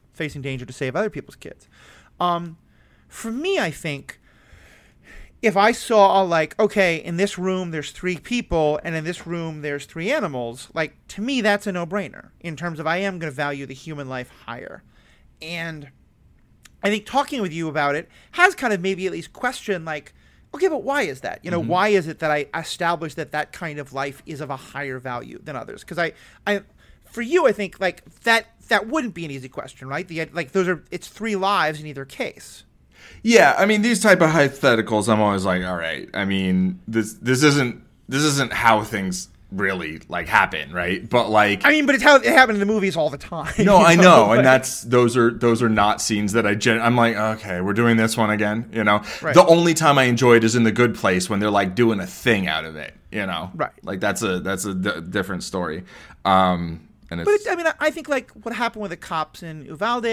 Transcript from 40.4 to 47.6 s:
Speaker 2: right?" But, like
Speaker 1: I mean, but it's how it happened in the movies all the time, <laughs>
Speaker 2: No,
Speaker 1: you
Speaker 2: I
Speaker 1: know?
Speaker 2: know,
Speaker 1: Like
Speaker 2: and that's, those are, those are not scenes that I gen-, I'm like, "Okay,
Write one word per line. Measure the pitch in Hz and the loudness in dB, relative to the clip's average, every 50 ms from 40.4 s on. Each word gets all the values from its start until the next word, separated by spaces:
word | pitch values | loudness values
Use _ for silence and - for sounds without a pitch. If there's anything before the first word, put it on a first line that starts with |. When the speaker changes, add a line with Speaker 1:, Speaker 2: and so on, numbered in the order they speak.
| 95 87 - 80 73 69 82 | 4 4 0 -6 -8 -8 -6
Speaker 2:
right?" | 90 87 90 95 - - 113 | -6 -4 -4 -4 -6 -4 -2
But, | - 120 110 98 | 0 0 2 4
like | 107 107 104 104 101 98 - | 4 4 4 4 2 2 2
Speaker 1:
I | 277 | 2
mean, | 302 311 294 | 2 2 2
but | 262 277 | 0 0
it's | 269 262 | 2 6
how | 302 294 269 | 6 6 6
it | - | 6
happened | 233 226 - 262 226 220 202 | 4 6 6 6 4 4 -2
in | |
the | 202 202 | 0 0
movies | 220 214 190 190 165 165 | 0 0 0 -2 0 0
all | 156 156 | -2 -2
the | 160 - | -2 -6
time, | - - - 165 147 156 - | -14 -12 -12 -10 -10 -6 -2
<laughs> | - | 2
Speaker 2:
No, | 208 190 202 180 | 4 6 8 8
Speaker 1:
you | 160 | 8
Speaker 2:
I | 170 170 | 8 8
Speaker 1:
know? | 175 | 8
Speaker 2:
know, | 185 180 170 135 110 104 | 10 10 10 10 8 8
Speaker 1:
Like | 113 120 | 6 6
Speaker 2:
and | 135 | 6
that's, | 131 131 131 127 - - - | 6 6 4 4 -2 -10 -10
those | - 117 123 123 123 120 113 | -4 2 4 4 4 4 4
are, | 127 117 117 | 4 2 2
those | 120 - 117 120 113 113 123 | 2 2 2 2 2 2 2
are | 113 | 2
not | 110 107 101 104 104 - | 4 4 4 2 2 0
scenes | - - 113 104 104 101 98 | -2 -2 -2 0 0 0 0
that | 117 107 | 2 2
I | 101 104 | 2 0
gen-, | 107 - 123 113 113 | 0 2 0 2 2
I'm | 117 120 123 123 | 2 2 2 4
like, | 117 117 113 | 2 2 2
"Okay, | 104 107 110 110 110 - 104 92 90 | 0 -2 -2 -4 -4 -6 -6 -6 -4